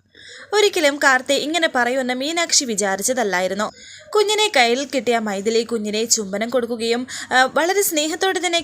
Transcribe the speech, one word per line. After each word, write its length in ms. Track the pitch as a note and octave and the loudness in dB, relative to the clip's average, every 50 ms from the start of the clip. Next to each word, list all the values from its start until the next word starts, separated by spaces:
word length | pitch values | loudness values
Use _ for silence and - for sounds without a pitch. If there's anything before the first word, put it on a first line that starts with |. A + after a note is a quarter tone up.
| _ _ _ - - - - - - - G4+ | _ _ _ -20 -20 -20 -20 -18 -10 -2 2
ഒരിക്കലും 460 | G#4+ G#4 G4+ - F#4 D4+ C#4+ C#4+ C#4+ D#4 | 4 4 4 4 2 2 2 2 4 4
കാർത്തി 300 | C#4 C4 B3+ C4 C#4+ C#4 | 4 4 4 2 0 0
ഇങ്ങനെ 360 | A#3+ - D4 E4 E4+ E4 D#4+ - | 0 0 -2 -2 0 -2 0 0
പറയുമെന്ന് 380 | B3+ A#3 A#3+ C4 C4+ B3+ B3 B3+ | 0 0 0 0 -2 -2 -4 -4
മീനാക്ഷി 520 | B3+ C4+ D4+ E4 F4 E4+ E4+ - - D4 | -4 -4 -4 -2 -2 -2 0 0 0 0
വിചാരിച്ചതല്ലായിരുന്നു. 1040 | A#3 G#3+ F#3 G#3 F#3+ F#3+ F#3+ G3 - C4 B3+ A3+ G3 F#3 F3+ F#3 F#3 G3 G3+ G#3+ - - - - - - - - - - | -2 -4 -2 -2 -2 -2 -2 -2 -2 0 0 0 0 0 0 -2 -2 -2 -4 -4 -6 -6 -14 -20 -20 -20 -20 -12 -2 2
കുഞ്ഞിനെ 360 | G#4+ G#4 G4+ G#4+ G#4 G#4+ G#4 G#4 | 2 2 2 2 0 0 2 4
കയ്യിൽ 320 | B3+ A#3+ A#3 A#3+ C4+ C#4+ C4 - | 4 4 4 2 0 -2 -2 -2
കിട്ടിയ 240 | C4 G#3+ B3 A#3 A3+ | -2 0 0 0 0
മൈഥിലി 440 | A3 G#3+ G3 G3 G3 A3+ A3+ A3+ A#3 | 0 -2 -4 -2 -2 0 2 2 0
കുഞ്ഞിനെ 420 | - A#3 A3 G#3 G#3 G3+ G#3+ A#3 | 0 -4 -4 -4 -4 -2 -2 0
ചുംബനം 440 | A#3 - A3 G#3 F#3+ G3 G3+ A3 A#3+ | 0 0 0 0 -4 -6 -6 -4 -2
കൊടുക്കുകയും, 580 | B3 B3+ A#3 A3+ B3 A3 A3+ A3+ A3+ A#3+ B3+ - - - - - A#3+ | -2 -2 -2 -2 -4 -4 -2 -2 -2 -2 -2 -8 -10 -12 -6 0 2
ആ, 100 | B3+ C4 | 2 2
വളരെ 380 | C4 B3+ C#4 D#4+ F4 G4 G4+ | 4 2 0 0 2 0 0
സ്നേഹത്തോടെ 600 | G4 - E4+ D4+ D4+ D#4 F4+ F4 G4 F#4+ E4 F4+ E4 | 0 0 0 -2 -2 -2 -2 -2 -2 -2 -2 -2 -2
തന്നെ 180 | F4 E4+ E4+ | -2 -2 -2